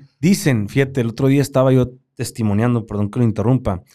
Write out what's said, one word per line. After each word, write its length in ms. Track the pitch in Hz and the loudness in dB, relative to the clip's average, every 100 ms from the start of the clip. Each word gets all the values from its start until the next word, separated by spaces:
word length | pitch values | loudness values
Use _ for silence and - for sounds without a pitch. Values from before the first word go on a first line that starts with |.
| - _ | -20 _
Dicen, 480 | 151 196 160 120 104 | 0 2 2 0 0
fíjate, 340 | 135 135 135 | -2 0 -2
el 60 | 117 | -4
otro 200 | 110 135 | 0 2
día 140 | 139 | 2
estaba 300 | 139 131 131 | 2 2 4
yo 180 | 131 123 127 _ - | 4 2 -4 _ -10
testimoniando, 680 | 120 - 110 101 120 120 104 | -10 -4 0 0 0 0 -4
perdón 240 | 104 101 | -4 -4
que 100 | 127 | 0
lo 40 | |
interrumpa, 580 | 120 101 110 131 - - - | 0 0 0 0 -2 -6 -10